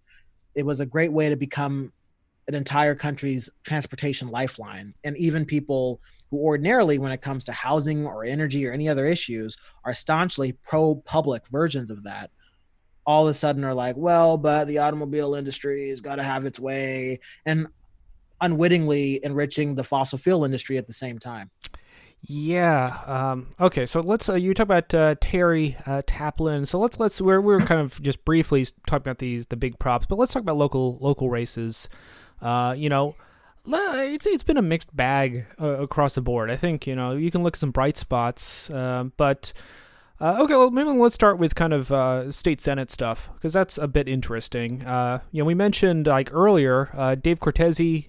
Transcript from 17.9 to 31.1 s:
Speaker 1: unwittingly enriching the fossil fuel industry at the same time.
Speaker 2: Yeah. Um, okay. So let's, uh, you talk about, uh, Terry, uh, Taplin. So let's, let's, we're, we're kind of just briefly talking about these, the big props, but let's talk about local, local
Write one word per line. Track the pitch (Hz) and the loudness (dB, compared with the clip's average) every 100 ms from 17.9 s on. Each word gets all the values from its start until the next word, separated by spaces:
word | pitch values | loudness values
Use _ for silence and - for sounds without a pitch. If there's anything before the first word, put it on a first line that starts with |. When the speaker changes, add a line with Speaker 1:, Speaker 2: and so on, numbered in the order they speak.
| _ _ - _ _ | _ _ -20 _ _
Speaker 1:
unwittingly | 175 156 175 175 151 143 139 135 | 0 2 4 4 4 2 0 -2
enriching | 143 143 143 151 147 135 | -2 -2 -2 -2 -2 -2
the | |
fossil | 127 139 135 135 | -2 -2 -2 -2
fuel | - 180 | 0 2
industry | 143 131 - 135 | 0 -2 -4 -6
at | 120 | -6
the | |
same | 113 127 117 | -10 -10 -10
time. | 123 113 98 _ - - - - - _ | -12 -14 -16 _ -10 -10 -18 -20 -20 _
Speaker 2:
Yeah. | - 147 151 180 175 147 127 120 - | -12 -6 -2 2 4 2 0 -4 -6
Um, | 131 135 127 127 - | -4 -2 -4 -10 2
okay. | 180 147 123 | 2 4 0
So | 165 | -2
let's, | 170 220 - | 0 0 0
uh, | |
you | 185 185 190 | 0 2 2
talk | |
about, | 208 180 165 165 | 4 4 4 4
uh, | 156 151 | 4 4
Terry, | - 180 175 165 151 131 - | 0 2 2 2 0 -4 -4
uh, | 139 - | -4 -2
Taplin. | - 151 - 160 147 143 | -2 -4 -2 -2 0 -2
So | 135 | 0
let's, | 233 - | -2 0
let's, | 220 - | -2 2
we're, | 190 190 | 4 4
we're | 202 196 | 6 4
kind | - 165 | 4 2
of | 139 - | 0 -4
just | 143 - - | -4 -2 2
briefly | 165 156 143 127 - - | 2 4 2 0 -4 -2
talking | 147 | -2
about | 135 127 | -2 -6
these, | 127 120 117 | -6 -6 -6
the | 120 | -6
big | 127 117 | -6 -4
props, | 135 120 - | -2 0 0
but | 196 | 0
let's | 254 | 0
talk | 269 | 0
about | 202 147 | -2 0
local, | 147 135 127 123 | 0 2 -2 0
local | 135 | 0